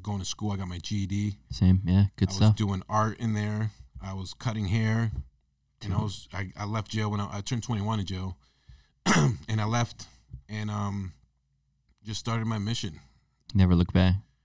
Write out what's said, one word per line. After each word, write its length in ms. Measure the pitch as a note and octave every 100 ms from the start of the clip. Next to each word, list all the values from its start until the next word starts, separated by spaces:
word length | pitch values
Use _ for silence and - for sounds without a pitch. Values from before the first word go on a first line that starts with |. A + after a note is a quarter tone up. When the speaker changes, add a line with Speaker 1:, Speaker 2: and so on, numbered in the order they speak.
Speaker 1:
going 160 | G2+ G2+
to 60 | F2
school. 240 | - G#2
I 40 | G2
got 120 | F#2
my 100 | F2
G 240 | - G#2+
E 20 | F#2+
D. 320 | G2+ G#2 G2+ -
Speaker 2:
Same, 300 | - F#2 F#2+ F#2
yeah, 200 | F#2+ G2 -
good 120 | F#2
Speaker 1:
I 40 |
Speaker 2:
stuff. 160 | G2 G#2+
Speaker 1:
was 60 | G#2
doing 260 | G2+ F#2+ -
art 280 | G#2+ A2 G2
in 140 | A2+
there. 380 | G#2+ G#2+ G#2+ G#2+ - - -
I 100 | F#2+
was 220 | F#2+ F#2
cutting 320 | - B2+ G#2+ G2
hair. 460 | A2+ A2 A2+ A2+ - - _ _ _ _ _
And 120 | G2
I 20 | F#2
Speaker 2:
Cool. 80 |
Speaker 1:
was, 240 | G#2+ - -
I, 180 | F#2 F#2 -
I 80 | G#2
left 240 | A2 G#2
jail 200 | A2 G#2+
when 100 | G#2
I, 180 | G2+ G2+
I 20 |
turned 220 | - A#2+
twenty-one 380 | - A2 G#2 A2
in 40 | F#2
jail. 300 | F#2 F#2+ - _ _ _ - _ _ -
<clears throat> 0 | F3+ C#3+ G#2 -
And 140 | A2
I 20 |
left 440 | G#2+ A#2+ A#2 - - _ _ - -
and, 240 | G#2+ G#2+
um, 440 | G#2 G2+ G2+ F#2 - _ _ _ _ _ _ _ _
just 160 | G#2+ G#2+
started 240 | A#2+ A2+ A2
my 120 | A2
mission. 420 | G2+ A#2 F#2+ D2 - _ _ _ _
Speaker 2:
Never 200 | G2+ F#2
looked 180 | F2 F2
back. 220 | F2+ F#2 F#2+ - _